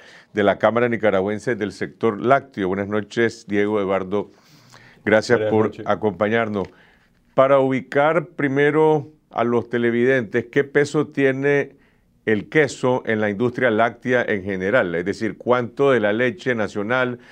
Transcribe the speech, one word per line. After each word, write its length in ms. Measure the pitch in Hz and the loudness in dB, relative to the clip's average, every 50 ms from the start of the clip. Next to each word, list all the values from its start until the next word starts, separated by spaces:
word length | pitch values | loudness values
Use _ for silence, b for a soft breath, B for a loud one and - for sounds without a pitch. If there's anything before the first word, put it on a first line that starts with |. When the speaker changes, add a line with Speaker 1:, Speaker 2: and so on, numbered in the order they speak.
| B B B B B B - | B B B B B B -4
Speaker 1:
de 80 | 107 101 | 0 2
la 160 | 101 95 - | 2 2 2
Cámara 320 | - 107 110 120 120 120 | 2 2 2 2 0 0
Nicaragüense 640 | 117 104 98 107 95 95 95 101 107 104 - 131 120 | 0 0 0 2 2 2 0 -2 -4 -4 -4 -4 -4
del 160 | 98 107 101 87 | -4 -4 -6 -6
Sector 480 | - 101 80 - _ - 113 104 98 | -8 -10 -10 -6 _ -2 -2 -2 0
Lácteo. 480 | - 117 135 139 135 - - 104 98 90 | 0 2 2 2 0 -4 -6 -4 -4 -2
Buenas 200 | 95 98 101 98 | -2 -4 -4 -4
noches, 580 | 104 107 104 104 - 120 117 113 110 - - - | -4 -4 -6 -4 -2 0 0 0 -2 -6 -8 -4
Diego, 320 | 101 101 104 104 107 104 | -2 0 0 0 0 -2
Eduardo. 500 | 98 95 98 95 95 90 95 104 95 - b b b b b b b b b b b b b b _ | 0 0 0 -2 -2 -2 -4 -4 -6 -6 b b b b b b b b b b b b b b _
Gracias 320 | 104 104 110 110 - 120 110 | 2 2 2 4 4 2 2
Speaker 2:
Buenas 140 | 107 107 110 | 2 2 2
Speaker 1:
por 120 | 110 110 104 | 2 2 0
Speaker 2:
noches. 180 | - - 107 | -2 -6 -4
Speaker 1:
acompañarnos. 800 | 104 104 90 107 107 92 85 107 104 110 117 113 107 107 101 92 b b b b b b b b b b b _ _ _ | -4 -2 -2 -2 -4 -2 0 -2 0 0 0 0 -2 -2 -4 -6 b b b b b b b b b b b _ _ _
Para 280 | - 131 135 139 139 | 2 4 4 4 4
ubicar 680 | 135 131 131 127 127 - - 143 143 156 160 175 156 | 4 2 0 -2 -4 -2 0 0 2 2 2 0 -2
primero 840 | - - - 143 139 131 139 143 147 147 156 156 156 156 156 135 - - _ _ _ | -4 -6 -4 -4 -2 0 0 0 2 2 2 2 4 2 0 -2 -6 -14 _ _ _
a 140 | - - 117 | -4 -2 0
los 260 | 120 120 117 107 - | 0 0 0 -2 -2
televidentes, 760 | - 120 117 120 117 120 120 127 135 131 117 95 120 120 117 - - | -2 -2 0 0 2 2 2 2 2 0 -2 -2 -4 -4 -4 -2 -2
¿qué 120 | 139 135 | -2 -2
peso 420 | - - 143 143 - - 156 143 | 0 0 0 0 0 0 -2 -4
tiene 720 | 147 151 147 139 135 131 135 135 143 143 143 - 139 - b b b b b b b _ _ _ | -2 -2 0 0 0 0 0 0 0 0 0 -2 -4 -10 b b b b b b b _ _ _
el 240 | - 110 104 87 - | -2 -2 -2 -2 0
queso 520 | - 156 147 127 - - - 127 127 127 - | 0 2 2 2 -2 -2 -2 -2 0 -2 -2
en 160 | 113 113 107 107 | -2 -2 -2 -2
la 80 | 104 | -2
industria 400 | 104 98 123 123 123 - 131 123 | -2 -2 -2 -2 -2 0 0 0
láctea 520 | 107 107 113 120 113 - - 123 123 120 117 | 2 2 0 0 -2 -6 -4 -2 -2 0 0
en 200 | - 107 98 92 | -2 -4 -4 -4
general? 520 | 101 98 92 92 98 113 127 107 90 85 | -6 -6 -4 -2 0 0 0 0 0 -2
Es 120 | 85 87 | -4 -4
decir, 320 | 95 98 - 110 104 87 - | -4 -4 -4 -6 -6 -6 -6
¿cuánto 540 | - 113 120 123 120 113 - - 139 139 131 | -2 0 0 0 0 -4 -2 0 2 2 2
de 80 | 117 | 2
la 120 | 104 104 104 | 2 0 0
leche 420 | 113 127 127 107 - - 131 123 | 0 0 -2 -2 -4 -4 -4 -2
nacional 640 | 113 104 95 - 107 101 107 123 131 127 123 123 120 B B | -2 -4 -4 -4 -6 -4 -2 -2 -2 -2 -2 -4 -8 B B